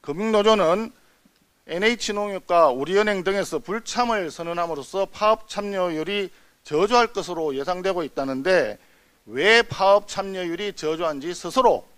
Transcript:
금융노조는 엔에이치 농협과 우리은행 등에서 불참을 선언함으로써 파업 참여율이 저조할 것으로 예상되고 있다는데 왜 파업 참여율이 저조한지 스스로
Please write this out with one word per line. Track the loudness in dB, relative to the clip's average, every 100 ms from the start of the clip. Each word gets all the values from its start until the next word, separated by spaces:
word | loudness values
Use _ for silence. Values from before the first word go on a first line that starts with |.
금융노조는 | -10 -6 0 4 4 4 4 0 -2 _ _ _ _ _ _ _ -10
엔에이치 | -2 0 0 -4
농협과 | -4 -4 -8 0 4 6
우리은행 | 4 0 2 2 0
등에서 | 0 -2 -2 -6
불참을 | -4 -8 -4 -2 0 0 -4
선언함으로써 | -8 -8 -4 -4 -6 -6 -4 -4
파업 | 0 2 2 -2
참여율이 | -8 -6 -2 -2 -2 -4 -4 -4 -10 _ _
저조할 | -4 0 4 4 2
것으로 | -2 -6 -4 -4 -4
예상되고 | -4 -2 -2 -2
있다는데 | -4 -4 -4 -2 2 2 2 -6 _ _ _ _ -10
왜 | 0 4 4
파업 | 2 2 4 4 2
참여율이 | -8 -6 -6 -6 -6 -6
저조한지 | -6 -6 -2 -4 -4 -8
스스로 | -8 -4 2 4 2 -4